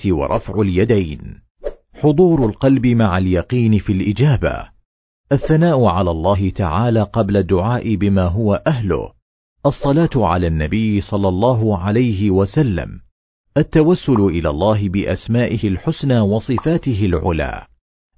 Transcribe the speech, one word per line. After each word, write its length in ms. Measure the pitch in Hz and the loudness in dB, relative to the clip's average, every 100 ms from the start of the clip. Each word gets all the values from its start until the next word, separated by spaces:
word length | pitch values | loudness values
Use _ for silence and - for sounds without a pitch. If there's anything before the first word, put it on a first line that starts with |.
| 101 | 0
ورفع 540 | 85 69 80 - 98 | -2 -2 -4 -4 -2
اليدين، 800 | 104 90 110 110 87 73 - - _ _ - - _ | 0 0 2 2 0 -8 -14 -18 _ _ -12 -12 _
حضور 520 | - 147 151 180 160 120 | -2 0 4 4 4 0
القلب 400 | 101 135 135 123 | 0 2 2 2
مع 320 | 117 110 90 | 2 2 0
اليقين 600 | 92 90 82 123 113 107 | 0 0 -2 0 2 2
في 140 | - | 0
الإجابة، 760 | 95 95 98 147 117 85 - - _ _ _ _ _ _ | -2 -2 0 2 2 0 -4 -12 _ _ _ _ _ _
الثناء 520 | - - 160 175 147 | -4 2 2 4 2
على 260 | 113 87 92 | 2 2 -2
الله 400 | 82 85 98 98 | 0 0 0 0
تعالى 520 | - 95 78 123 113 | -2 -2 0 0 0
قبل 340 | 104 - 101 101 | 0 -2 0 0
الدعاء 580 | 90 92 98 123 - | 0 0 0 -2 -2
بما 300 | 101 104 98 | -2 2 2
هو 380 | 90 90 110 101 - | 2 0 0 0 0
أهله، 460 | 143 104 73 55 - _ _ _ _ 143 | -2 -2 -4 -4 -14 _ _ _ _ -4
الصلاة 600 | 143 139 143 165 170 101 | -2 0 2 2 0 0
على 200 | 90 87 | 0 0
النبي 540 | 80 76 101 110 104 | -2 -2 -2 0 -2
صلى 280 | 95 104 98 | -2 -2 0
الله 500 | 90 117 123 113 101 | 2 2 2 0 0
عليه 520 | 92 107 127 95 104 | 0 0 0 0 0
وسلم، 680 | 92 98 - 143 87 53 - - _ _ _ _ - | 2 2 0 0 -2 -6 -14 -20 _ _ _ _ -2
التوسل 640 | 156 160 156 180 - 120 | 0 4 4 2 2 2
إلى 280 | 98 85 80 | 2 0 -2
الله 400 | 73 98 107 101 | 0 0 0 0
بأسمائه 800 | 92 - 95 - 113 120 117 107 | -2 -2 -4 -2 -2 0 -2 -2
الحسنى 520 | 92 - 160 143 123 | -2 -4 -4 0 2
وصفاته 840 | 104 104 - 117 - 165 139 110 | 2 0 -2 -4 -2 -2 -2 -2
العلى، 640 | 101 85 95 82 69 57 - _ _ _ _ | 0 0 -2 -4 -4 -8 -16 _ _ _ _